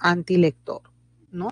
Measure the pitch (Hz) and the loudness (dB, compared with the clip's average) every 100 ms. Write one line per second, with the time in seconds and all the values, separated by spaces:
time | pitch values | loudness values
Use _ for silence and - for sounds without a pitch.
0 | 175 175 170 180 160 - - - _ _ | -2 -2 0 2 2 0 -12 -14 _ _
1 | _ _ _ 175 208 | _ _ _ -10 -8